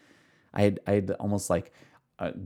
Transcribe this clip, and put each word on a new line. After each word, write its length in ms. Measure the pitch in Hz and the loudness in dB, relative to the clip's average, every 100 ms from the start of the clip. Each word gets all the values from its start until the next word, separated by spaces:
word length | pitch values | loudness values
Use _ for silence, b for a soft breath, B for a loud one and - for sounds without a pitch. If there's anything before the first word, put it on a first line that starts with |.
| b b b b b | b b b b b
I 80 | - | 2
had, 180 | 104 101 - | 2 2 0
I 60 | |
had 180 | 104 95 95 | 0 0 -2
almost, 300 | 101 101 - | -2 -2 0
like, 220 | 87 - b b b _ - | -2 -2 b b b _ -8
uh, 100 | 87 - | -8 -6